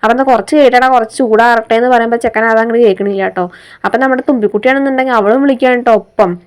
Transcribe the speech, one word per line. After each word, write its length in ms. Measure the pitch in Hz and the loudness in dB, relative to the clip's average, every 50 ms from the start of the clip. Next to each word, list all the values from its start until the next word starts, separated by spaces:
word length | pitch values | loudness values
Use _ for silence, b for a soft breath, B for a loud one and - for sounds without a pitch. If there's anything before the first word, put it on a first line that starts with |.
അപ്പം 120 | - - 233 | 0 -2 0
എന്താ 100 | 247 269 269 247 | 0 2 0 0
കുറച്ച് 200 | 220 214 _ - 302 | 0 0 _ 2 4
കേട്ടടാ, 260 | 285 247 254 247 254 262 262 | 4 4 4 2 2 2 2
കുറച്ച് 220 | 247 226 220 - - 262 | 0 0 -2 -4 -4 -2
ചൂടാറട്ടെ 520 | 226 220 214 233 240 233 233 226 - 226 226 | 0 2 2 2 2 2 0 0 -2 -2 0
എന്ന് 100 | 240 254 247 | 2 2 2
പറയുമ്പോൾ 260 | 233 233 226 233 233 - | 0 0 0 -2 -2 -4
ചെക്കൻ 180 | 233 220 214 226 226 | -4 -2 -2 0 0
അതങ്ങോട്ട് 340 | 226 220 226 233 233 233 240 | 2 0 0 0 0 2 2
കേൾക്കണില്ല 400 | 214 190 185 196 202 202 190 190 190 | 2 2 0 -4 -4 -4 -4 -4 -4
കേട്ടോ. 160 | - 185 180 180 B B B B B B - | -4 -6 -6 -6 B B B B B B -6
അപ്പം 140 | 196 - 233 269 | -4 -2 -2 0
നമ്മുടെ 220 | 262 262 254 262 - | 0 -2 -2 -2 -2
തുമ്പിക്കുട്ടിയാണെന്നുണ്ടെങ്കിൽ 880 | 277 240 208 208 - 208 214 254 262 277 277 277 262 262 262 262 247 226 | -2 0 -2 -2 -2 0 0 0 0 0 -2 -2 -2 -2 -2 0 0 0
അവളും 240 | 190 202 226 262 277 | 0 2 0 2 2
വിളിക്കുകയാണ് 360 | 277 269 233 269 254 247 247 | 0 0 0 0 0 0 0
കേട്ടോ 120 | 247 247 226 208 185 | 0 0 0 0 -2
ഒപ്പം. 280 | _ _ - 214 185 175 175 _ | _ _ -2 -2 -2 -2 -8 _